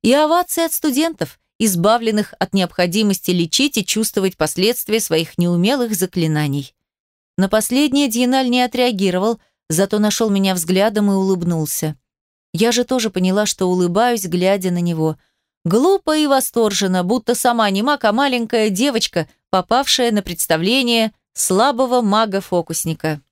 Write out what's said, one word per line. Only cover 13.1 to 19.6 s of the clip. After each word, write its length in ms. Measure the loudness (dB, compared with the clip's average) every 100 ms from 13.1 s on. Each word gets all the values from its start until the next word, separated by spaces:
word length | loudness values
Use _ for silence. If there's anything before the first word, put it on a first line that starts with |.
поняла, 340 | -2 0 0 -2
что 240 | -2 -2
улыбаюсь, 560 | 0 0 2 0 0 -4
глядя 460 | -2 0 0 -2
на 80 | -2
него. 380 | -2 -2 -2 -4 _ _ _ _ -2
Глупо 520 | 2 4 2 0 0
и 80 | 2
восторженно, 760 | 2 0 0 0 0 0 0
будто 320 | 0 -2 0 0
сама 340 | 0 2 0
не 140 | 0
маг, 220 | 0 0 0
а 60 |
маленькая 600 | 0 0 0 -2 0 0
девочка, 580 | 0 0 0 -2 -4 -6 _ _
попавшая 600 | -2